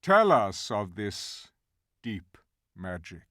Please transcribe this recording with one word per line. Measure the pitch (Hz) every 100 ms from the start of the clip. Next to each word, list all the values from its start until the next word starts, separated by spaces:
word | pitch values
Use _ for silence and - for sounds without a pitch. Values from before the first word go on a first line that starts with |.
Tell | - 196 214
us | 147 101 92 -
of | 104 101
this | 90 104 95 - - - _ _ _ _ _
deep | 117 104 - _ _ _ _
magic. | - 92 90 82 87 _